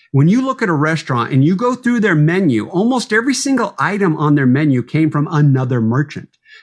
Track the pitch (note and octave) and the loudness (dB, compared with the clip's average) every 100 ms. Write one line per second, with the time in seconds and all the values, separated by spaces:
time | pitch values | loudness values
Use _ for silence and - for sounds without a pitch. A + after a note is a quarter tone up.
0 | _ C3+ D#3 A#3+ C4 C4 G#3+ D3+ D#3 D#3+ | _ 2 4 2 0 -4 -2 0 -2 -4
1 | - B2 A2+ C3+ D3 F#3+ B3 B3 A#3+ A#3+ | -4 -4 0 2 2 2 -2 -2 -2 0
2 | G#3 D#3+ D3+ F3+ F3+ A2+ - F3+ A3+ B3+ | 0 2 2 2 0 0 -2 -2 0 -2
3 | - G#3+ B3+ B3+ C#4 C4 A3 - D3 G3+ | 0 -2 0 -2 -2 -2 -2 -4 -4 0
4 | F#3+ D3+ D3+ D3 C3 C3 D#3 B2+ A#2+ D3+ | -2 0 0 2 2 2 2 0 -2 -2
5 | D#3 D3 C#3+ D#3 D3 C3 B2+ B2+ A2 B2+ | 0 -2 -2 2 2 2 0 -2 0 -2
6 | D3+ - - _ _ - | -4 -8 -16 _ _ -20